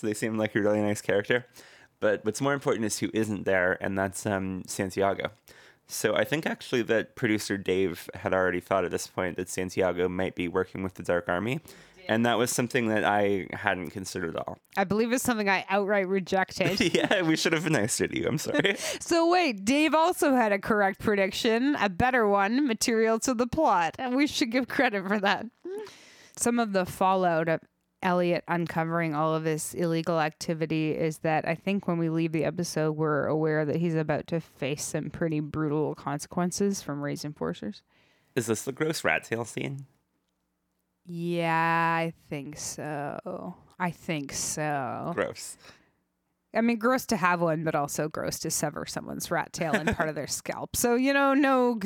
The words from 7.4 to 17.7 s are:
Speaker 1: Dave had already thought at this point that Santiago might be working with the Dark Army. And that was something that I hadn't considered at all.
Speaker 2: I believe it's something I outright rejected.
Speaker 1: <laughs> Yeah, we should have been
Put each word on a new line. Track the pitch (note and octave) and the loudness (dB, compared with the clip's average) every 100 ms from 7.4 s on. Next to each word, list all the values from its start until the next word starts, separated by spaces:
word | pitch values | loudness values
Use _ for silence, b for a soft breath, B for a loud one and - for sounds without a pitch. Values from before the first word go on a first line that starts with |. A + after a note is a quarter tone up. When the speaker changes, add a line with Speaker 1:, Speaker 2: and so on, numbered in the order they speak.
| - G2 | 0 -4
Speaker 1:
Dave | F#2 F#2 F#2 E2 - | 0 2 0 -2 -12
had | - G2 | -6 0
already | F#2+ F#2 F2+ | 2 2 0
thought | - G2 | 0 0
at | E2+ | 0
this | F2+ - | -2 -6
point | - F#2 F2 | -4 -2 -2
that | F#2 | -6
Santiago | - F#2 - F#2 F2 F2+ | -4 -4 0 0 2 0
might | F2+ F#2 | 0 -4
be | - F2 | -4 -2
working | F#2+ F#2 F#2 | -2 -2 -4
with | F#2 | -8
the | - | -6
Dark | F#2 F2 - | -2 0 0
Army. | F2+ A2 D3 - B B B - | -2 -2 -4 -8 B B B -2
And | A2+ A#2+ | 2 2
that | A2 | 2
was | A#2+ | 2
something | - A#2+ B2+ A2+ | 0 0 0 0
that | G#2+ | 2
I | E2+ G#2 G2+ G2 - | 2 4 4 0 -4
hadn't | - G#2 F#2 D2+ | -4 -2 -2 -4
considered | G2 F#2+ F#2+ E2 | -8 -8 -4 -4
at | D#2 - | -4 -6
all. | F#2+ _ G3 | -10 _ -4
Speaker 2:
I | |
believe | F#3+ G#3 A#3 | 0 0 0
it's | B3+ | 0
something | - A3 G3+ | 0 0 2
I | F#3 F#3 | 0 0
outright | G3 G3 G3+ F#3 | 0 2 0 2
rejected. | G3 F3 F#3+ F3+ - F3 G3 | 0 0 0 0 0 0 2
Speaker 1:
<laughs> | F3+ | 2
Yeah, | E3 D3 G3+ | 2 2 4
we | D#3+ D#3 | 4 4
should | F3+ | 2
have | D#3+ | 2
been | D#3 | 2